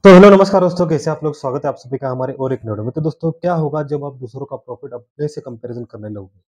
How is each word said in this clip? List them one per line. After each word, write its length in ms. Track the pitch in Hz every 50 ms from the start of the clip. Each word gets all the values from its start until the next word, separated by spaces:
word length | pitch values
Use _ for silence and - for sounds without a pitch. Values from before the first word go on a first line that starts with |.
| -
तो 60 | 202
हेलो, 180 | 185 180 196 202
नमस्कार 300 | 196 190 196 196 196 190
दोस्तों, 260 | 180 180 175 - 175
कैसे 240 | 165 160 143 - 160
आप 100 | 156 151 156
लोग? 100 | 151 147
स्वागत 300 | - - 135 127 143 143
है 40 | 143
आप 60 | 131
सभी 240 | - - 127 135 131
का 100 | 139 131
हमारे 220 | 127 127 127 127 131
और 180 | 131 135 131 131
एक 80 | 120
वीडियो 240 | - 110 107 101 107
में। 60 | 120 -
तो 80 | 156
दोस्तों, 300 | 156 160 151 _ - 165 156
क्या 200 | - - 175 175
होगा 280 | 165 156 147 139 156 151
जब 220 | 139 147 143 139
आप 100 | 143 135
दूसरों 320 | 127 127 117 117 135 139
का 100 | 139 139
प्रॉफिट 360 | 127 _ - 120 113 - - 117
अपने 340 | 120 113 _ _ _ 147 151
से 120 | 147 -
कंपैरिजन 440 | - 135 123 113 - 120 120 120 120
करने 240 | - - 110 104 107
लगोगे? 320 | 107 104 95 92 _ _ _ _ _